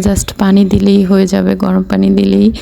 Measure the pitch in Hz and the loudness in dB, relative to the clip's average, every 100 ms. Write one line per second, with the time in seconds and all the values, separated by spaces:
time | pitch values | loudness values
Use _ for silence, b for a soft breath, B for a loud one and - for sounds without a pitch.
0 | 202 190 - - 196 196 190 196 196 196 | 0 -2 -6 -4 2 2 2 0 2 2
1 | 185 190 190 196 185 190 190 185 190 196 | 2 0 0 0 -2 -2 -2 -2 -2 0
2 | 196 196 196 196 214 B | 0 0 0 2 0 B